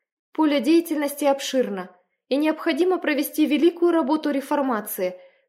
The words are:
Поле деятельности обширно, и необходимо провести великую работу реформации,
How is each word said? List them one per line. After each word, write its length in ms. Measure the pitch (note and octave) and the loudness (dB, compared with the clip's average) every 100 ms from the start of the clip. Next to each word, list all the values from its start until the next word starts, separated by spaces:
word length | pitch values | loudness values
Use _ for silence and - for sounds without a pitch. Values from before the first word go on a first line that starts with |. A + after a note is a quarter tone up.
| _ _ _ | _ _ _
Поле 260 | - D#4 C#4+ | 0 2 2
деятельности 640 | A#3 E4 E4 D4+ C#4+ - | 4 2 2 -2 -4 0
обширно, 680 | C#4+ C#4 - C4 G#3 G3 F3+ _ _ _ _ | 0 0 -2 -2 -2 -4 -10 _ _ _ _
и 80 | C4+ | 0
необходимо 600 | D#4 D#4 E4+ C#4 F4+ F4 | 0 -2 -2 0 0 0
провести 480 | D4+ C#4+ D4 - D4 | -2 -2 -2 0 0
великую 480 | C#4+ E4 F4 F4 | 4 2 2 2
работу 380 | E4 C4 D#4 D4 | 2 2 0 0
реформации, 840 | C#4 C4+ D4 C4+ A3 G#3 - F3+ F3+ - _ | -4 -2 -2 0 -2 -6 -6 -6 -6 -18 _